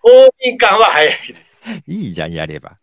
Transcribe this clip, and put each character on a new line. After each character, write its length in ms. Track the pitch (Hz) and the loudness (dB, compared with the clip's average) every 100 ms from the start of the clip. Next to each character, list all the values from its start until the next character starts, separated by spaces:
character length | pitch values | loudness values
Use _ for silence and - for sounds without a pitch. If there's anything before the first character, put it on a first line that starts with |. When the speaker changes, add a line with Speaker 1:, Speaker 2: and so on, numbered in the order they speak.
Speaker 1:
公 100 | - 247 262 - | 6 6 6 2
民 120 | 254 254 | -8 -4
館 220 | 220 202 | -2 0
は 60 | 220 | 0
早 380 | 151 151 - | 0 -2 -4
い 80 | - | -14
で 120 | - | -20
す。 200 | _ - 220 202 - | _ -20 -18 -18 -14
Speaker 2:
い 220 | 131 165 | -12 -12
い 40 | |
じ 100 | 85 | -10
ゃ 60 | 80 | -10
ん、 40 | |
や 140 | 82 78 | -10 -12
れ 140 | 76 | -14
ば。 180 | - _ | -20 _